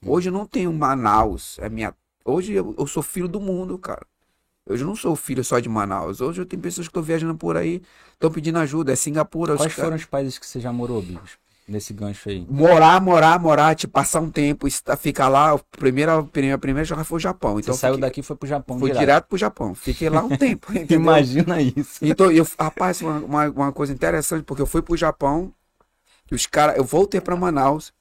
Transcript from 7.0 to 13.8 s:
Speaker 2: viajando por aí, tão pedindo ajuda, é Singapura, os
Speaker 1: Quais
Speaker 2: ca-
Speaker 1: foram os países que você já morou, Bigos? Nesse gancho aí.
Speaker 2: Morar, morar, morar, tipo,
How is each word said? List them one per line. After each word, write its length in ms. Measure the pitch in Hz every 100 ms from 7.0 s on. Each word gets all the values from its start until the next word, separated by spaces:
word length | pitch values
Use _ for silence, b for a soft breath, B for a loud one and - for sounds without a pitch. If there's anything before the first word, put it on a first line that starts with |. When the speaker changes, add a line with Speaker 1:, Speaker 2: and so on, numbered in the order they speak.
Speaker 2:
viajando 320 | 156 165 165
por 220 | 160 170 160
aí, 260 | 165 175 b b b b
tão 120 | 160
pedindo 280 | 160 156 165
ajuda, 340 | 151 151 147
é 40 | 127
Singapura, 580 | - 151 151 160 170
os 40 | 147
Speaker 1:
Quais 160 | 156
Speaker 2:
ca- 80 | 156
Speaker 1:
foram 140 | 165 160
os 80 |
países 340 | 160 139 139 127
que 80 | -
você 140 | 135
já 120 | 120
morou, 280 | 120 120 120
Bigos? 360 | 90 87 92 - _ _ _
Nesse 260 | 104 -
gancho 360 | 101 104 98 -
aí. 160 | 98 87
Speaker 2:
Morar, 520 | 139 160 170 160 185
morar, 380 | 190 170 156 175
morar, 360 | 165 147 151
tipo, 160 | 156